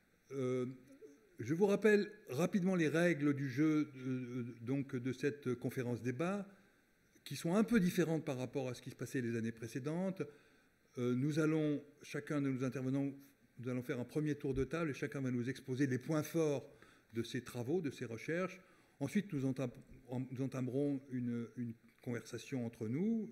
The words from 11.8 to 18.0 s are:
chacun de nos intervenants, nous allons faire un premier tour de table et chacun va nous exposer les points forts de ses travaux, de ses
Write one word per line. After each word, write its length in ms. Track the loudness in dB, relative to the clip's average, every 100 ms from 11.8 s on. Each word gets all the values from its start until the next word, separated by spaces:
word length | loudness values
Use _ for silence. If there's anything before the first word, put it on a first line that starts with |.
| -4 -20
chacun 380 | -10 -10 -4 0
de 80 | 0
nos 160 | 0
intervenants, 480 | -2 -2 0 0 0 -4 -18 _ _ -10
nous 100 | -4
allons 140 | -4
faire 180 | -2 -4
un 40 |
premier 300 | -2 -2 0
tour 200 | -2 -2
de 100 | 0
table 260 | -2 -2 -2
et 40 |
chacun 260 | -2 -4 -2
va 100 | -2
nous 180 | 0 -2
exposer 360 | -4 -4 0 2
les 120 | 0
points 240 | 0 -2
forts 440 | 0 0 2 0 -4 -18 -20 -20 _
de 100 | -6
ses 200 | -4 -6
travaux, 400 | -6 -6 -2 0
de 80 | -2
ses 160 | -6